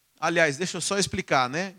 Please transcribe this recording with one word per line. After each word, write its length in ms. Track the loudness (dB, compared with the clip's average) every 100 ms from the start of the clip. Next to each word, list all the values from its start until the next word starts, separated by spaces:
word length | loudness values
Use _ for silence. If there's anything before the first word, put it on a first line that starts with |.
| _ -6
Aliás, 380 | -2 2 2 2
deixa 180 | -4 -4
eu 40 |
só 160 | -4 -2
explicar, 500 | -2 -2 0 2 2
né? 260 | -2 -6